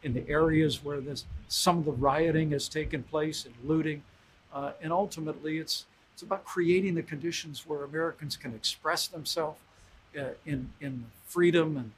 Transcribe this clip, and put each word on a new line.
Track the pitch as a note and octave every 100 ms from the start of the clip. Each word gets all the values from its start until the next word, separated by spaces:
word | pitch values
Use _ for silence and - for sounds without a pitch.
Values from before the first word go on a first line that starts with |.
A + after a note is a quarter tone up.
in | D3+
the | B2 -
areas | D3 D#3+ D#3 D#3 -
where | C#3+ D3
this, | C3+ C3+ - - -
some | - - F3
of | D#3
the |
rioting | B2 C#3 C#3+ E3 D#3 D#3+
has | C#3+ -
taken | D#3 D3+ D3+
place | A#2 D#3 D#3 D3+ C3
and | A#2
looting. | C3 D#3+ D#3 D3 - - _ _ _
Uh, | C#3+ C#3 C#3
and | D#3+
ultimately, | E3+ G3+ - D#3 D3+ D#3 D#3
it's, | D#3 - - _ _
it's | -
about | E3+ F#3+ -
creating | - E3+ F3+ G3 E3
the |
conditions | D#3+ D3+ E3 E3+ D#3+ C#3+ -
where | D3+
Americans | C#3+ D3+ E3 - D3 -
can | C3+
express | A2+ - - D#3 E3+ -
themselves, | E3+ D3+ - D#3 D3+ _ _ - - _ D3+
uh, | C3+ - D#3
in, | C#3 B2+ -
in | C#3+ C3 A#2 - -
freedom | F3 F3 E3+ D#3+ D3
and | A#2